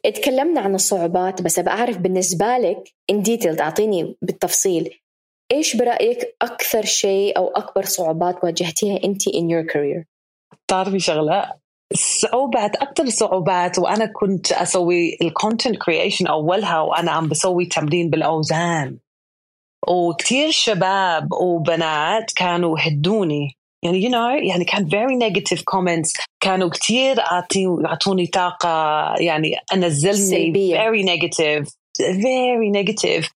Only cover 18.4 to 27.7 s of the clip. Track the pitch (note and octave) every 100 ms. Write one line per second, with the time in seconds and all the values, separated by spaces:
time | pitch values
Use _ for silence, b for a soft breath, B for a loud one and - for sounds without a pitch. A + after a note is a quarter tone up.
18.4 | D#3 D#3+ E3+ E3 C3 A#2+ _ _ _ _
19.4 | _ _ _ _ - F3+ E3+ E3 - B3+
20.4 | D#4 - - G3 F#3 G3 F#3 D#3+ D3 -
21.4 | F3+ E3+ D#3 E3 D#3+ D#3 D#3 A3 A3 -
22.4 | F3+ F3 F3 D#3+ D3+ D3 E3+ G#3+ F3 D3
23.4 | C#3+ - _ _ E3+ F#3 A3+ B3 A#3+ C#4+
24.4 | F#3+ F3 F3 G3+ E3 G3+ B3+ B3+ A3+ F#3+
25.4 | - F3 - F#3+ F3+ E3+ D#3 - - _
26.4 | F#3+ F#3 F3+ - - A#3 C4+ A#3+ F3+ F3+
27.4 | F3 G3 F#3